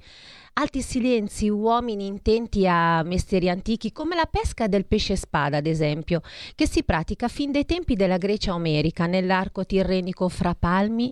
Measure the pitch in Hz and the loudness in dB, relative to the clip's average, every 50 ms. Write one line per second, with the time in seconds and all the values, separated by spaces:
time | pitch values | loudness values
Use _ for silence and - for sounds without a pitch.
0 | - - - - - - - - - - _ - 302 - - 269 240 - - 262 | -10 -18 -20 -20 -20 -20 -20 -20 -20 -10 _ -4 -4 -2 -2 -6 -6 -4 -2 -2
1 | 226 254 247 226 208 196 - - 214 208 208 208 214 226 233 240 240 240 214 202 | 0 2 2 0 0 -4 -4 -2 0 0 0 0 2 2 2 2 0 -2 -4 -6
2 | 196 196 196 202 - 220 220 226 233 214 - 202 190 185 175 170 170 170 165 165 | -6 -8 -8 -4 0 2 2 2 0 0 0 2 4 4 4 4 4 4 4 2
3 | 156 170 180 180 - - 208 185 175 180 180 190 - 214 226 208 - 214 - - | 2 0 0 -2 0 0 0 2 2 2 0 0 -2 -4 -4 -2 -4 -6 -6 -6
4 | 311 320 359 339 320 320 - 392 440 - - - 233 202 185 202 190 - 214 214 | -4 -2 0 0 0 0 0 -2 -2 -2 -2 -2 0 2 2 0 2 2 0 0
5 | - - 196 185 - - - 156 143 143 143 147 147 160 160 156 156 147 151 165 | 0 0 -2 -2 -2 -2 -2 0 0 2 0 0 0 0 0 0 0 0 0 -2
6 | 156 - 175 165 - - - - - - - - 311 - - 339 - - 185 160 | -2 -2 -2 -2 -2 -6 -14 -18 -18 -12 -4 -2 0 0 2 0 0 2 0 0
7 | 165 - 214 - 240 233 - - 285 277 262 285 285 - 330 359 339 - 254 190 | -2 -4 -4 -4 -4 -4 -2 -4 -4 -2 0 0 0 0 -2 -2 0 0 0 2
8 | 196 180 185 180 180 196 208 208 - 208 180 170 170 160 151 151 151 165 - - | 2 2 2 2 0 0 -2 -2 -2 -2 -2 -2 0 0 2 2 2 0 0 0
9 | 170 170 180 190 185 185 190 185 190 196 - 196 185 - 202 190 190 185 190 185 | 0 0 2 0 2 2 0 0 0 -2 -4 -6 -4 0 0 0 2 2 0 0
10 | 180 185 180 - 185 180 - - - 175 175 - - 170 180 190 202 214 226 226 | -2 -4 -4 -2 -2 -2 0 0 -2 -2 0 0 0 2 2 2 2 2 0 0
11 | 240 254 | -2 -2